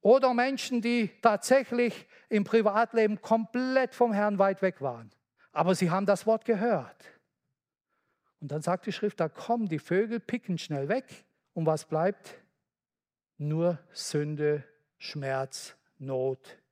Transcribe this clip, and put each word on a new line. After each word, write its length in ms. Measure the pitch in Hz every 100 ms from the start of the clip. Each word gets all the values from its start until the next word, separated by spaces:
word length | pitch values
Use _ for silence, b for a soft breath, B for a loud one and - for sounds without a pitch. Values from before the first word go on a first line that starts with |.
Oder 340 | 196 262 262 240
Menschen, 460 | 262 269 - 240
die 280 | 226 240 208 -
tatsächlich 840 | 233 208 - 262 247 240 240 - - b b
im 140 | 214
Privatleben 760 | 190 226 208 202 233 226 214 214
komplett 760 | - 226 220 247 254 262 254 -
vom 180 | 240
Herrn 240 | 202 208 202
weit 240 | 196 190
weg 180 | 190 -
waren. 300 | 135 117 113 _ _ _ b
Aber 220 | 151 165
sie 160 | 185 180
haben 160 | 180 202
das 220 | 190 214
Wort 180 | 220 -
gehört. 680 | 208 233 185 120 - - _ _ _ _ _ _ _ _ _ _ _ _ _
Und 120 | 139
dann 100 | 147
sagt 240 | 165 180 -
die 60 |
Schrift, 280 | - 208 -
da 100 | 160
kommen 380 | - - 233 208
die 120 | 156
Vögel, 400 | - 185 220 226
picken 400 | - 247 - 165
schnell 300 | - 147 139
weg. 360 | 247 - - _ _ _
Und 120 | - 160
was 200 | 156 -
bleibt? 540 | 156 180 208 - - _ _ _ _ _ _ _ _ _ _
Nur 400 | 147 156 175 165 _
Sünde, 720 | - - 151 151 151 151 147 - _ _ _
Schmerz, 760 | - 151 135 135 131 - - - _ _
Not. 640 | 135 131 131 131 - - _